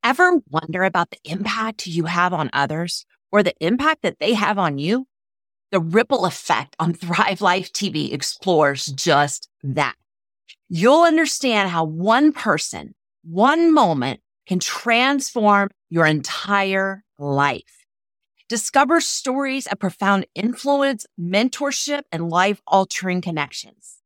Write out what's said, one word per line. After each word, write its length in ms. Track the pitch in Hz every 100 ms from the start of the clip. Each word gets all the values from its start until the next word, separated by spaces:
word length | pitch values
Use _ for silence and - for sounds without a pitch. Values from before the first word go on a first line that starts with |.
| 233
Ever 320 | 254 359 349 -
wonder 360 | 147 160 180 190
about 240 | 185 170
the 100 | - -
impact 600 | 170 214 220 220 214 -
you 200 | 165 165
have 260 | 175 180
on 180 | 175 147
others 520 | - 143 156 175 - - _ _
or 140 | 202
the 100 | 190 -
impact 440 | 160 247 294 311
that 160 | 202 -
they 160 | 170 226
have 220 | 196 202
on 200 | 175 139
you? 280 | 151 233 262 _ _ _ _ _ _
The 80 | 190
Ripple 420 | 165 185 233 269 185
Effect 520 | - - 127 135 _
on 140 | 165
Thrive 480 | 170 175 175 220 190
Life 320 | 196 185 185
T 160 | - 202
V 240 | 156 143
explores 720 | 135 - - 190 165 147 139 -
just 640 | 135 - 143 143 - - _
that. 320 | 143 135 135 - _ _ _ _ _ - _
You'll 340 | 170 208 302
understand 680 | 339 320 320 - 269 220 196
how 120 | 170
one 480 | 160 160 190 233 302
person, 640 | 294 - 151 - - 73 - _ _ 165
one 480 | 165 240 320 339
moment 480 | 311 214 151 123 127 _ _ _
can 140 | 185
transform 1120 | - - - 233 262 285 - - 208 202 196 _ _
your 160 | 165 160
entire 1000 | 156 139 - 190 202 196 190 190 196 _ _
life. 680 | 143 139 143 127 - _ _ _ _ _ _ _ _
Discover 540 | 226 - 277 277 330
stories 680 | 311 - - 262 277 269 -
of 100 | 196
profound 480 | 196 - 196 196 - -
influence, 680 | 208 247 269 285 277 247 - -
mentorship, 840 | 175 190 247 - 285 269 - 285 285
and 160 | 160 165
life-altering 920 | 165 190 202 - 190 190 - 185 180
connections. 760 | 175 156 143 - - _ - -